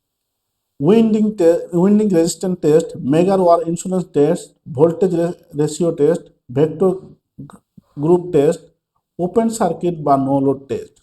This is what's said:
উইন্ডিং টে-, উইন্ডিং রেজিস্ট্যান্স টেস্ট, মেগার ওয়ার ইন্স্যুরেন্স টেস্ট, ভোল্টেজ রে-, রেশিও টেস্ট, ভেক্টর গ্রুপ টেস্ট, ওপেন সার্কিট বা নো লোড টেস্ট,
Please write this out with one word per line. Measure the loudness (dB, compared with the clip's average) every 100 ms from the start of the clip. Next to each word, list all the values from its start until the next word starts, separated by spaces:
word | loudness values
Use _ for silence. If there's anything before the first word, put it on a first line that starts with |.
| _ _ _ _ _ _ _ -4
উইন্ডিং | 2 4 4 2 0
টে-, | 2 2 2 0 0
উইন্ডিং | 2 4 2
রেজিস্ট্যান্স | 2 0 -2 -6 -2
টেস্ট, | 2 2 0 -8
মেগার | -2 0 2 2
ওয়ার | 4 2 0
ইন্স্যুরেন্স | -6 -6 -6 -4
টেস্ট, | 0 0 0 -6 _ -10
ভোল্টেজ | 0 0 2 -2 0
রে-, | -4 -6 _ -4
রেশিও | -4 -2 -4
টেস্ট, | 0 0 0 -6 _ -8
ভেক্টর | -2 -2 0 -2 -2 -10 -20 _ -20 -20 -20 _ _ _ -6
গ্রুপ | 0 0 2
টেস্ট, | 0 2 0 -8 _ _ _ _ -8
ওপেন | -4 -2 -2
সার্কিট | -2 -4 -2 -6 -6
বা | -2 0
নো | 0 0
লোড | 0 -2 -6
টেস্ট, | -10 -10 _